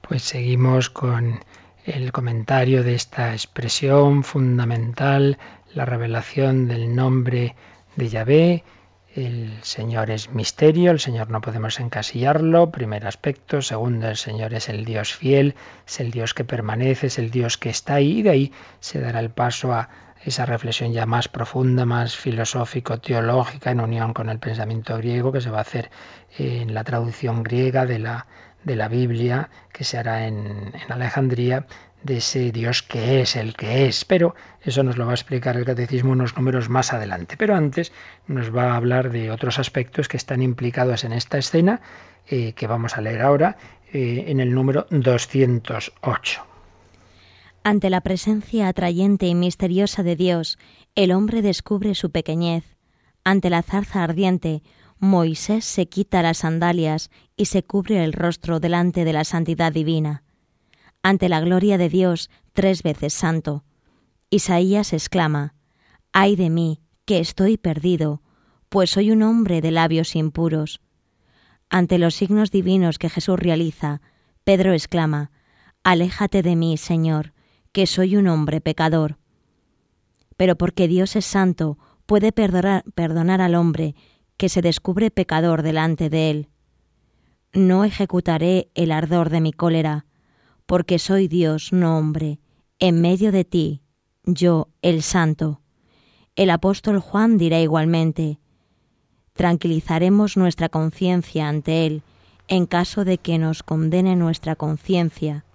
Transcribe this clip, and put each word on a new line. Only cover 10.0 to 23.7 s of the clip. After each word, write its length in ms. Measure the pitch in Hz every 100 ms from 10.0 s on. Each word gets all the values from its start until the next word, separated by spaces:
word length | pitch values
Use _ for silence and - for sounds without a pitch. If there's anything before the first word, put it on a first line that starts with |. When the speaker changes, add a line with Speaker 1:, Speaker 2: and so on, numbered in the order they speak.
| 110
Speaker 1:
es 220 | 110 107
misterio, 580 | 123 104 - 151 160 180
el 100 | 160
Señor 300 | 139 117 110
no 100 | 110
podemos 380 | 110 110 110 -
encasillarlo, 920 | 120 110 107 120 131 151 160 170 170
primer 360 | 165 113 107 101
aspecto. 560 | - - 135 _ 143
Segundo, 460 | 135 110 120 117 113
el 80 | 107
Señor 380 | - 107 110
es 140 | 113 -
el 160 | 107
Dios 300 | 113 110 104
fiel, 400 | - 131 139 143 - - - -
es 140 | -
el 100 | 120
Dios 240 | 117 113
que 100 | -
permanece, 640 | 123 123 107 110 131 127 135
es 100 | -
el 120 | 113
Dios 260 | 123 117 -
que 140 | -
está 240 | - -
ahí, 240 | 143 143 214
y 40 |
de 80 | 214
ahí 220 | 143 139 - - -
se 200 | - 147
dará 200 | 123 117
el 100 | 113
paso 420 | 117 120 - 131
a 160 | 117 113 - - -
esa 220 | - 135 131
reflexión 460 | 117 120 113 117
ya 120 | 117
más 240 | 113 113 -
profunda, 560 | - 117 127 127 123
más 320 | 120 120 120 -
filosófico-teológica, 1500 | - 113 113 120 117 131 120 117 - 120 113 127 120 - -